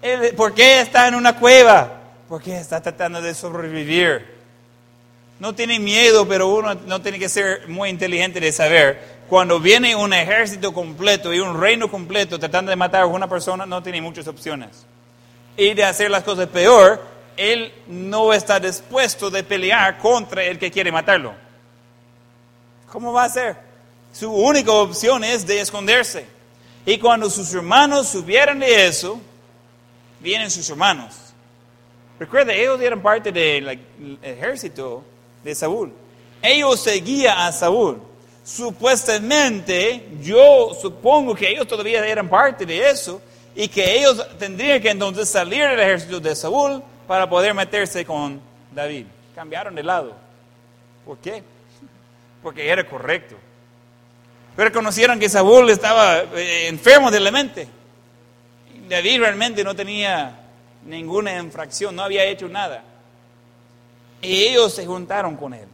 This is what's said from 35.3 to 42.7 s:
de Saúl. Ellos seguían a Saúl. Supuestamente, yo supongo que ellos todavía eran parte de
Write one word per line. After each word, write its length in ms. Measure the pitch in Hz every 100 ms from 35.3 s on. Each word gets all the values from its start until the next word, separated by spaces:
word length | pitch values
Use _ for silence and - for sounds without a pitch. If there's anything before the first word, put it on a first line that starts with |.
| _
de 100 | 131
Saúl. 380 | 147 156 208 175 - - _ - -
Ellos 380 | 220 285 285 247
seguían 580 | 226 202 175 277 254 190
a 140 | 175
Saúl. 500 | 156 175 214 196 113 - - _ _
Supuestamente, 1600 | - - 240 196 240 254 - 214 214 294 277 208 180 180 208 247 - 151
yo 540 | 143 220 285 277 226 -
supongo 540 | 196 - 226 294 262 196
que 140 | 196
ellos 180 | 247 247
todavía 380 | 214 208 226 214
eran 220 | 214 180
parte 360 | 185 269 240
de 240 | 180